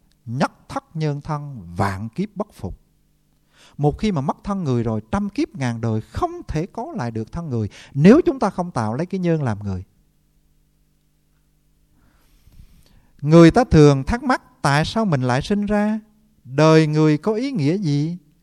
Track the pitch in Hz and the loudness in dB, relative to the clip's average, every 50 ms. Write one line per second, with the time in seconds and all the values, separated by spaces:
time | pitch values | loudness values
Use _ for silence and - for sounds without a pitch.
0 | _ _ _ _ - 117 117 135 196 269 _ _ _ - - - - _ - 160 | _ _ _ _ -14 -8 -6 -4 -4 -4 _ _ _ -10 -10 -10 -10 _ -8 -6
1 | 156 151 143 143 - - 151 147 147 147 135 113 87 85 87 90 98 98 98 95 | -4 -4 -4 -6 -8 -8 -8 -8 -10 -12 -14 -16 -16 -10 -6 -4 -4 -4 -4 -6
2 | 110 113 - - 196 214 - 180 208 _ _ - - 90 - - _ _ _ _ | -10 -10 -8 -8 -8 -8 -8 -10 -10 _ _ -14 -12 -12 -12 -14 _ _ _ _
3 | _ _ _ _ _ _ _ _ _ _ _ _ _ _ _ - 143 147 139 - | _ _ _ _ _ _ _ _ _ _ _ _ _ _ _ -2 -2 -2 -2 0
4 | 220 214 190 - 135 165 - _ - 202 202 196 175 139 123 120 110 117 110 110 | -2 -2 -2 -2 -4 -6 -8 _ -6 -8 -6 -4 -2 -2 -2 -2 -2 -2 -4 -6
5 | 107 - - 202 208 202 - - 320 - - 160 131 123 117 113 113 117 110 110 | -6 -4 -4 -4 -4 -4 -4 -6 -6 -6 -6 -6 -6 -6 -4 -4 -4 -4 -4 -4
6 | - - - - 359 330 349 349 - - - 156 170 - - 233 240 339 330 214 | -6 -8 -8 -6 -6 -6 -6 -8 -10 -8 -6 -6 -6 -8 -8 -12 -12 -10 -8 -8
7 | 123 117 113 113 110 - - 170 170 151 120 113 107 95 - - - - - 139 | -8 -8 -8 -8 -10 -10 -10 -10 -8 -6 -4 -4 -4 -6 -8 -14 -18 -8 0 4
8 | 151 190 254 330 - 349 269 269 240 196 - - 175 180 - 131 110 107 113 135 | 8 8 8 8 6 2 0 -2 -2 -4 -4 -4 -8 -6 -4 -4 -4 -4 -4 -6
9 | 170 175 - 190 175 170 165 156 143 120 104 101 104 101 95 90 95 _ _ _ | -6 -6 -6 -4 -2 0 0 0 -2 -4 -4 -4 -6 -8 -8 -8 -10 _ _ _
10 | _ _ _ _ _ _ _ _ _ _ _ _ _ _ _ _ _ _ _ _ | _ _ _ _ _ _ _ _ _ _ _ _ _ _ _ _ _ _ _ _
11 | _ _ _ _ _ _ _ _ _ _ _ _ _ _ _ _ _ _ _ _ | _ _ _ _ _ _ _ _ _ _ _ _ _ _ _ _ _ _ _ _
12 | _ _ _ _ _ _ _ _ _ _ - - - - _ _ _ _ _ _ | _ _ _ _ _ _ _ _ _ _ -20 -20 -20 -20 _ _ _ _ _ _
13 | _ _ _ - 139 147 160 170 165 165 - 240 254 - - 160 147 147 143 135 | _ _ _ -6 2 6 8 10 10 10 8 6 2 4 6 6 8 6 6 2
14 | 117 - 233 240 302 247 269 - _ _ _ _ - 143 139 147 160 - - 226 | 0 -4 -4 -2 -2 -2 -2 -2 _ _ _ _ -2 0 0 0 -2 -2 -2 -2
15 | 226 196 147 127 127 123 120 135 - - 208 208 208 202 208 208 208 214 220 220 | -2 0 0 0 0 0 0 -2 -2 -2 -4 -4 -2 -2 -2 -2 0 -2 -4 -6
16 | - _ _ _ _ _ _ _ - 120 131 139 156 160 160 160 160 151 151 151 | -8 _ _ _ _ _ _ _ -18 -6 0 2 4 6 6 6 4 2 2 2
17 | 156 156 151 151 - 208 220 214 254 285 269 190 135 143 175 208 202 151 143 143 | 2 2 2 0 0 -4 -4 -4 -4 -4 -4 -2 0 0 0 -2 -2 -2 -2 -2
18 | 151 165 175 180 _ _ _ _ | -2 -4 -6 -10 _ _ _ _